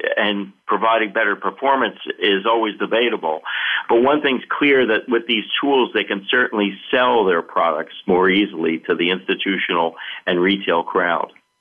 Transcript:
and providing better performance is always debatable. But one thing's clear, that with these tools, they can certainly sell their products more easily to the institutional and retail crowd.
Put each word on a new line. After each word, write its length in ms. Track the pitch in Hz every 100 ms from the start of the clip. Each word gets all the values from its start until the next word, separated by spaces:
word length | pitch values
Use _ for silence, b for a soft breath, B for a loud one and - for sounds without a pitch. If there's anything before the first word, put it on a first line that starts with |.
| - -
and 340 | 104 101 98 - -
providing 480 | 104 113 113 107
better 200 | 104 104
performance 640 | 95 98 - 135 135 113 - - -
is 260 | 95 98
always 340 | 104 117 107 95
debatable. 640 | 98 110 120 107 80 78 B B B B -
But 140 | 117
one 180 | 131 151
thing's 200 | 147 123 -
clear, 380 | - 147 135 117
that 220 | 107 -
with 180 | 117 -
these 180 | 113 101 -
tools, 300 | 143 135 113
they 100 | 107
can 220 | 98 107 98
certainly 480 | 131 123 110 101 98 -
sell 340 | 131 127 120
their 180 | 95 85
products 520 | - - 82 78 82 - -
more 220 | 90 95
easily 500 | 95 101 82 82 82 -
to 80 |
the 160 | 82 87
institutional 840 | 92 - 90 101 95 - 87 82 B B B -
and 140 | 90
retail 420 | 92 98 98 85
crowd. 500 | 85 95 87 82 - - _ _